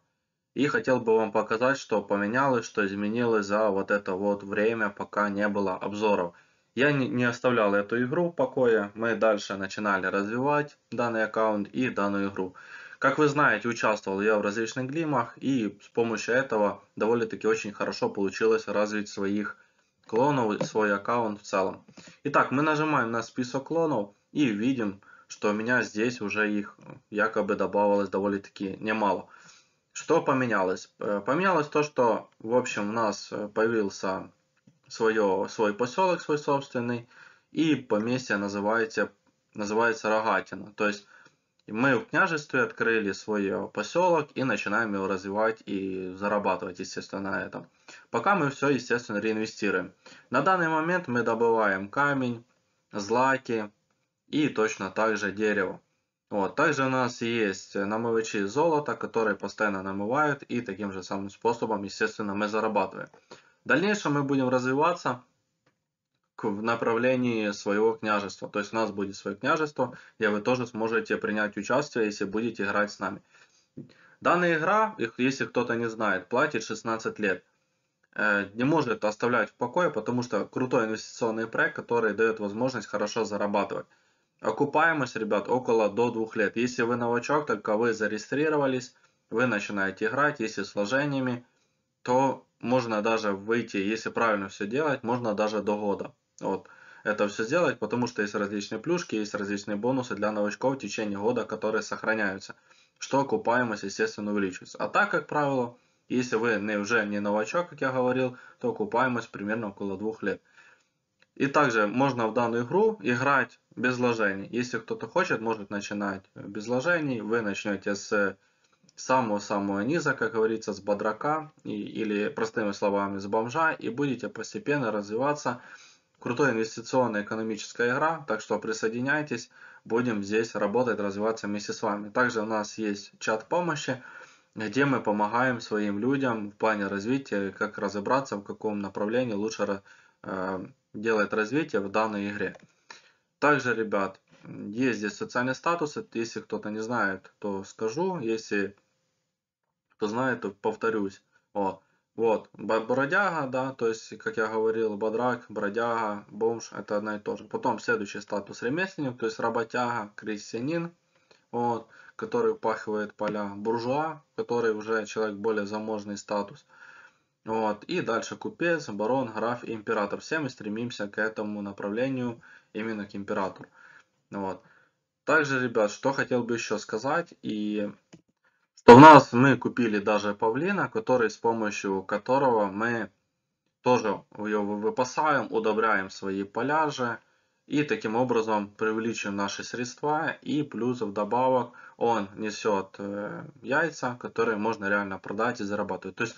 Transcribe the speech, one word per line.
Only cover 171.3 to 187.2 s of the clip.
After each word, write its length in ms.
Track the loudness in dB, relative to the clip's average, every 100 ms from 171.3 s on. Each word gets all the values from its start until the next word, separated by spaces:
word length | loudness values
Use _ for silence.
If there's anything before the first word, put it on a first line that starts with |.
| -2 -4 -6
направлению, 800 | -8 -6 -4 -2 -2 -2 -4 -6 -14 -20 _
именно 320 | -8 -6 -6 -8
к 100 | -8
императору. 540 | -4 -2 -4 -6 -16 -20 -20 -20 _ _ _
Вот. 320 | -8 -6 -8 -14 _ _ _ _ _
Также, 400 | 2 2 4 0
ребят, 260 | 2 2 2
что 200 | 2 -2
хотел 320 | 0 0 0
бы 120 | 0 -2
еще 220 | -2 -4
сказать, 560 | -4 -4 -2 -2 -4 -10
и 480 | -6 -4 -2 -2 -4 -8 _ -20 _ _ _ _ _ 8
что 220 | 12 12
у 20 |
нас 320 | 12 12 12
мы 260 | 6 6 4
купили 420 | 0 0 2 2
даже 340 | 2 2 0
павлина, 560 | 0 0 2 0 -2 -2
который, 400 | -2 2 4 2
с 80 | 2
помощью 640 | 0 0 -2 -2 -2 -2
которого 640 | -2 -4 0 2 4 4 2
мы 440 | 0 0 0 -4 _ _ _ _ _ _ _
тоже 400 | 2 4 2 -2 -6 -8
ее 260 | -2 0
вы-, 140 | 0 0
выпасаем, 680 | 0 0 0 0 2 2 0
удобряем 600 | 0 2 2 2 2 -2
свои 340 | -6 -4 -4
поля 460 | -4 -4 0 2 2
же, 300 | 0 -4 -4